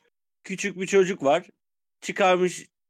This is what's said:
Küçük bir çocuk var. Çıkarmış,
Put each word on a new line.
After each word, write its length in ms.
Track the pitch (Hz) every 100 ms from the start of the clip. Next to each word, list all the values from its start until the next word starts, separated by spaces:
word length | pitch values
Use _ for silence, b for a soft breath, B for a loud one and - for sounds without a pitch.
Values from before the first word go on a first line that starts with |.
| _ _ _ _
Küçük 360 | - 185 196 175
bir 60 | 190
çocuk 360 | 196 180 190
var. 220 | 175 165 - _ _ _ _ _
Çıkarmış, 640 | - 180 190 180 180 175 - _